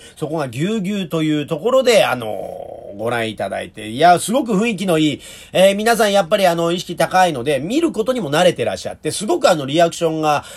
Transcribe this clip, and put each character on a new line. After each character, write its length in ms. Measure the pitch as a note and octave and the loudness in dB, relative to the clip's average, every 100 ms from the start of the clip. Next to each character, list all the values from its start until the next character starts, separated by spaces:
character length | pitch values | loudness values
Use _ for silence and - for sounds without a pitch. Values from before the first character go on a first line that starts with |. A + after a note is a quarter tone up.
| - - | -4 -12
そ 140 | D3+ | -8
こ 80 | D#3+ | -6
が 100 | C#3 | -6
ぎ 160 | A#2+ | -4
ゅ 140 | F3 A3+ | -4 -4
う 40 | |
ぎ 100 | F3+ | -4
ゅ 100 | G3+ | -6
う 80 | E3+ | -4
と 120 | E3 | -4
い 200 | D#3 D3+ | -2 -2
う 40 | C#3+ | -4
と 140 | D#3+ | -4
こ 100 | G3 | 0
ろ 120 | C4 | 2
で、 220 | B3+ G#3+ C3+ | 4 4 4
あ 100 | B2 | 0
の 100 | A2+ G2 F#2 - - - - G2+ | -6 -8 -10 -12 -14 -16 -16 -8
ー、 20 | |
ご 120 | A2+ | -4
覧 200 | A#2+ A2 | -2 -4
い 60 | G2+ | -6
た 140 | G2+ | -6
だ 120 | G2 | -6
い 80 | F#2 | -10
て。 200 | - G#2+ | -12 -12
い 100 | A#2 | 2
や、 180 | E3 F3 | 4 4
す 120 | - | 2
ご 140 | A#3+ A#3+ | -2 0
く 80 | |
雰 160 | G3 A#3 | 0 0
囲 60 | F#3+ | -2
気 80 | F#3+ | 0
の 140 | D#3+ | 2
い 60 | D3+ B2+ | 2 -2
い。 60 | - - - | -10 -20 -6
え 200 | E3 F#3+ | 4 4
ー、 40 | G3+ | 4
皆 220 | G#3+ A3+ | 0 2
さ 80 | G#3+ | 4
ん 80 | |
や 100 | G3 | 2
っ 60 | E3+ | 2
ぱ 80 | G#3 | 2
り 100 | F#3 | 2
あ 80 | E3+ | 2
の、 160 | E3+ | 0
意 80 | F3+ | -2
識 160 | - D#3+ | -6 -2
高 320 | E3 F#3 F3+ | 0 4 2
い 60 | |
の 100 | C#3+ | 2
で、 160 | A#2+ C#3 | -2 -2
見 200 | D#3 C4+ | 0 -2
る 100 | E4 | -2
こ 140 | G#3 A3 | -2 -2
と 80 | |
に 80 | B3+ | -2
も 100 | D#3 | 0
慣 140 | D3 F3+ | 2 2
れ 80 | |
て 100 | - | 2
ら 120 | A2 F#2+ | -2 -4
っ 20 | |
し 100 | - | -8
ゃ 60 | |
っ 20 | - | -8
て、 160 | D#3 | -8
す 140 | - G#3 | -6 -2
ご 120 | F4 | 2
く 120 | - | 4
あ 60 | E3+ | 2
の、 100 | C3+ | 0
リ 160 | D#3 | 0
ア 80 | E3+ | 0
ク 40 | |
シ 120 | - E3 | 0 -4
ョ 60 | |
ン 100 | D#3+ | -2
が、 240 | D#3 C#3+ - | 0 -2 -4